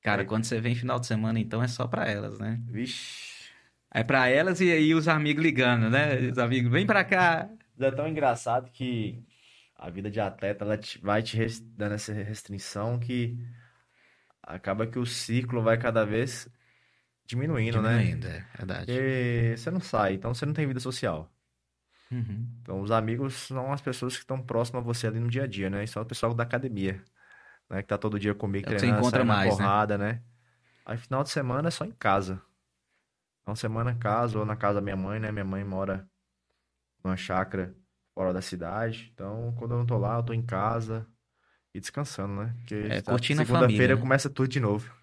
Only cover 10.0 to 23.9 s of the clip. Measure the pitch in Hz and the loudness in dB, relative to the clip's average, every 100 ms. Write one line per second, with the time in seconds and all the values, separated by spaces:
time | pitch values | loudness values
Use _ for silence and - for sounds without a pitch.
10 | 101 101 101 92 98 101 104 107 - - | -6 -2 -2 -2 -4 -4 -2 -4 -4 -8
11 | 98 104 113 113 113 113 - - 104 104 | 0 0 2 -2 -2 -4 -14 -8 -4 -4
12 | - 107 101 107 - 98 - 101 107 120 | -6 -6 -6 -10 -10 -10 -8 -6 -2 -2
13 | 120 123 120 120 - - - _ _ _ | -2 -2 -2 -4 -10 -14 -20 _ _ _
14 | _ _ _ _ - 87 - 98 117 117 | _ _ _ _ -14 -10 -4 -2 -2 -2
15 | 120 120 - 117 123 123 113 117 123 113 | -4 -4 -2 0 0 0 2 2 2 2
16 | 107 110 131 - - _ _ _ _ _ | 2 2 0 -4 -14 _ _ _ _ _
17 | _ _ _ 120 151 151 113 117 107 117 | _ _ _ -4 0 0 2 2 4 4
18 | 92 80 85 82 95 - 92 85 90 123 | 4 0 -4 -8 -12 -10 -6 -6 -4 -2
19 | 131 131 123 120 117 113 - 180 - 113 | 0 0 0 2 2 0 -2 -4 -2 2
20 | 101 95 113 120 143 151 147 127 127 127 | 2 2 -2 -4 -2 0 0 -2 -4 -2
21 | 117 78 80 _ _ _ _ _ _ _ | -2 -2 -6 _ _ _ _ _ _ _
22 | _ 123 117 104 117 - - 95 101 113 | _ -6 -4 -4 -8 -10 -10 -6 0 2
23 | 110 120 135 127 - 131 131 139 139 | 2 -2 -4 -6 -8 -6 -4 -4 -4